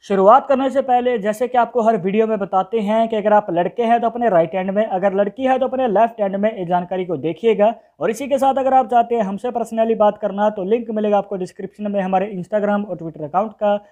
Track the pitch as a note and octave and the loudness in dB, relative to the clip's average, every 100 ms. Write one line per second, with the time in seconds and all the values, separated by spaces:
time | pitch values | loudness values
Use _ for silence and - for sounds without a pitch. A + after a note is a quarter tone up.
0 | - G3 F#3+ C4 C4 C4 C4+ C4 C4 B3 | -2 4 6 6 4 0 0 -2 0 0
1 | B3 A#3+ G3 G#3 B3 B3 A3+ A#3+ A3 A3 | 0 -2 -4 -4 -2 0 0 2 2 2
2 | F3+ G#3 A3 A3 G3 F#3+ F#3+ A3+ G3+ A3 | 0 0 0 -2 -2 -2 0 -4 -2 0
3 | A3+ A3 G3+ G#3 G#3 F3 F3 - A3+ A#3 | 0 0 4 2 2 -2 -2 -2 0 2
4 | A3+ A3+ A#3 F3+ E3 F#3 F#3+ G3 A3 F#3 | 0 0 2 2 2 -2 -2 -2 0 0
5 | G3 F#3+ G3+ G3+ C4 C4 B3+ B3+ B3+ G3 | 0 0 -2 -2 -2 0 0 0 0 2
6 | A3+ A#3 G3 G3 G#3+ G#3+ E3+ F3 F3 F#3 | 2 0 -4 0 -2 -2 -2 -2 -2 -6
7 | F3+ D#3 D#3 E3 A#3 G3 G#3 A3+ _ _ | -4 -4 -4 0 0 4 2 0 _ _
8 | D#3+ A3+ C4+ C4+ C4+ C4 C4 C4 A3+ A#3+ | -4 -4 -2 2 2 2 2 2 4 0
9 | A#3+ A#3 F#3+ G3 B3+ A#3 A3+ A3+ A3+ A3 | 2 0 -2 -4 -6 -6 -6 -2 0 2
10 | G#3 G3+ G#3 G3 G#3+ G#3 F#3 A#3+ A3+ G#3+ | 2 2 -6 -2 -2 -2 -2 -2 -2 -4
11 | G#3+ G3+ G3 G3 F3+ - F#3+ - G#3 G3+ | 0 0 -2 -8 -8 -10 -16 -10 -6 -4
12 | F#3 F#3 G3+ F#3+ E3+ G#3+ G3+ G#3 G#3 E3+ | -2 -2 -2 -8 -4 -2 0 -2 -4 -10
13 | E3 D3+ D3+ F3 A3 G#3+ G#3 G3+ G#3 | -10 -10 -6 -4 -4 -4 -2 -2 -6